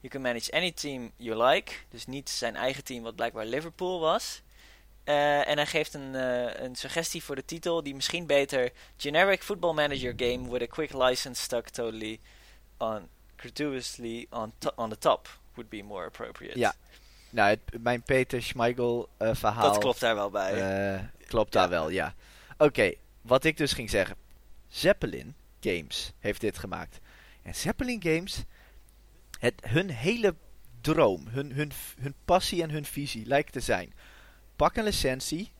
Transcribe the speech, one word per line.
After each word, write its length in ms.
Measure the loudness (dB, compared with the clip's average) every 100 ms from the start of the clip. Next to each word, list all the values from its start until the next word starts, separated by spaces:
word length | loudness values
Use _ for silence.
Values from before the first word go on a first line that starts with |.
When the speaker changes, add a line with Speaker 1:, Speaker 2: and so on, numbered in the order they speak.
Speaker 1:
You 120 | -10
can 80 | -6
manage 320 | -2 -2 -2
any 200 | 0 -2
team 400 | -4 -8 -6 -10 -10
you 280 | -6 4
like." 280 | 6 6 2 -14 -16
Dus 160 | -16 -10
niet 240 | -10 -6
zijn 260 | -4 -4 0
eigen 280 | -2 -2
team, 180 | -8 -10
wat 120 | -10 -4
blijkbaar 300 | -4 -2 -4
Liverpool 540 | -4 -4 -6 -4 0
was. 420 | 2 2 0 -12 -16 -20 -20 -20 -20 -16
Eh, 440 | 0 4 6 4 4
en 80 | 2
hij 100 | 2
geeft 280 | 0 -2
een, 200 | -6 -8
eh, 480 | -4 -2 0 -2 -4
een 100 | -8 -8
suggestie 460 | -6 -4 -4 -6
voor 100 | -8 -8
de 80 |
titel 380 | -8 -6 -2 -2
die 120 | -2
misschien 320 | -6 -4 -4 4
beter: 440 | 4 4 0 -2 -4 -20 -8
"Generic 460 | 0 4 4 4
football 300 | 0 -2 0
manager 380 | 2 0 0 -4 -2
game 340 | 0 0 -4
with 120 | -4
a 40 | -4
quick 260 | -4 -6
license 500 | 2 2 2 -4 -6
stuck 260 | -4 -4 -4
totally 520 | -6 -6 -4 -8 -8 -14 -20 -20 -20 -20 -6
on, 300 | -4 -4 -10 -20 -20 -18
gratuitously 920 | -16 -4 -4 -4 -8 -8 -8 -8 -8
on 220 | -8 -8 -4
to-, 140 | -4 -2
on 140 | -6
the 80 | 2
top 400 | 4 4 2 -20 -20
would 140 | -16 -12
be 120 | -10
more 220 | -10 -8 -8
appropriate." 520 | -8 -12 -12 -10 0
Speaker 2:
Ja. 160 | 0 0 -14 -20 -20 -20 -8
Nou, 180 | 4 4
het, 320 | 4 0 -4
mijn 200 | 0 -2
Peter 400 | 2 2 2 -2
Schmeichel, 680 | -4 2 2 4 2 0 -4 -2
eh, 140 | 0
verhaal, 380 | 2 2 4 6
Speaker 1:
Dat 60 | 6
klopt 220 | 4 2
daar 140 | 2
wel 160 | 2 2
bij. 220 | 0 0 0 0 0 0
Speaker 2:
eh, 60 | -2 -6 -12 -4
klopt 260 | 0 2
daar 100 | 4
Speaker 1:
Ja. 60 | 4
Speaker 2:
wel, 200 | 4 0
ja. 240 | -2 -2 -6 -20 -20 -20 4
Oké, 340 | 4 6 2 2 -14 -20
wat 220 | 2 4
ik 120 | 4 2
dus 160 | 0
ging 180 | 0 0
zeggen. 260 | 2 2 -2 -16 -20 -20 -20 -16
Zeppelin 600 | 0 4 4 2 -6 -12 -18 -20 -8
Games 520 | -2 -2 -4 -8 -10 -6
heeft 220 | -4 -2
dit 180 | -2 -4
gemaakt. 400 | -8 -8 -10 -14 -20 -20 -20 -20
En 120 | -12
Zeppelin 480 | -6 -4 -2 -2 -2
Games, 400 | 0 0 0 -8 -8 -12 -20 -20 -20 -20 -20 -20 -20 -2
het, 160 | -2 -2 -2
hun 240 | 0 0
hele 440 | -2 -2 2 0 0 -12 -20 -20 -8
droom, 460 | 0 6 6 4 -4
hun, 240 | -6 -4
hun, 200 | -4 -4 -6 -14 -10
hun 140 | -10 -8
passie 380 | 2 2 4 -2
en 80 | -2
hun 140 | -4
visie 420 | -6 -6 -6 -6 2
lijkt 260 | 2 2
te 80 | -4
zijn: 320 | 0 0 -2 -14 -20 -20 -20 -20 -20 2
pak 200 | 2 2
een 80 |
licentie 680 | -2 2 0 0 -4 -6 -8 -14